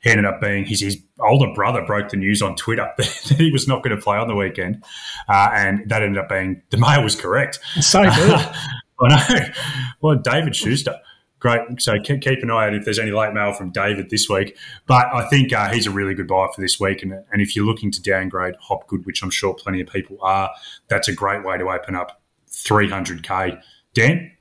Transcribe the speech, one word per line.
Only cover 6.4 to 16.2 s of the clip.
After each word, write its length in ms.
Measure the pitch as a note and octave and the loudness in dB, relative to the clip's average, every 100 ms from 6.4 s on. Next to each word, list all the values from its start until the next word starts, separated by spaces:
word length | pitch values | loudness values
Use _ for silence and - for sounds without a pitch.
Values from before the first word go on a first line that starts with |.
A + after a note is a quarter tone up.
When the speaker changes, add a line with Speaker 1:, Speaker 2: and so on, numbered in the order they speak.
| F#2+ F#2 _ | -4 -6 _
Speaker 1:
the 80 | G#2 | 2
mail 240 | A#2+ C#3+ | 4 4
was 100 | A2 | 2
correct. 440 | - F2+ G#2+ C#3 - - - | -2 0 0 0 -6 -10 -2
Speaker 2:
So 220 | D3 F#3+ | 4 6
good. 80 | G3 | 6
Speaker 1:
<laughs> 920 | A2+ F#3 G3+ D#3 - - B2+ - - | 6 6 6 2 -8 -10 -12 -16 2
I 80 | B2 | 6
know. 360 | C#3+ - D3 - - - C#3+ B2+ - | 6 6 0 0 -6 -6 -6 -6 -2
Well, 160 | D#3 C#3+ | 0 2
David 400 | A2 C3+ D#3+ A#2 | 2 0 0 -2
Schuster. 400 | - C3+ - - _ _ _ _ | 0 0 -2 -8 _ _ _ _
Great. 220 | A#2+ A#2 - B2 | 0 0 -2 -4
So 220 | - G#2+ | 0 0
keep, 220 | G#2 C#3+ | 0 -2
keep 200 | C3+ C3 | 0 -2
an 80 | A#2 | 0
eye 180 | A2+ G#2+ | 0 2
out 60 | |
if 100 | G#2 G#2 | 0 -2
there's 120 | G#2+ | -2
any 120 | A2 | 0
late 240 | G#2 G#2+ | 0 -2
mail 180 | G#2+ G2+ | 0 -2
from 180 | G2+ F#2+ | -4 -6
David 380 | F2+ G2+ G2+ F#2 | -4 -2 -2 -4
this 220 | G#2+ - | -2 0
week. 260 | G2 G2+ - - - - | 0 -2 -6 -20 -20 2
But 260 | B2 B2 | 4 4
I 160 | B2+ A#2 | 0 2
think, 240 | C#3+ C3 | 2 4
uh, 160 | A2+ G2+ | 2 0
he's 180 | A#2 G#2 | 0 -2
a 40 | |
really 240 | G2 G2 | -2 -4
good 120 | F#2+ | -4